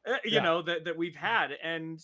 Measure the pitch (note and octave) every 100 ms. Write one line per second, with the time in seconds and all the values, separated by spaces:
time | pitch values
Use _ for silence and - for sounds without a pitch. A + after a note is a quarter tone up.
0 | - B3+ G#3+ A3 F3 E3+ E3 E3+ E3+ D#3+
1 | E3+ D#3 F3+ A3+ C#3+ C#3 E3 E3 D#3+ E3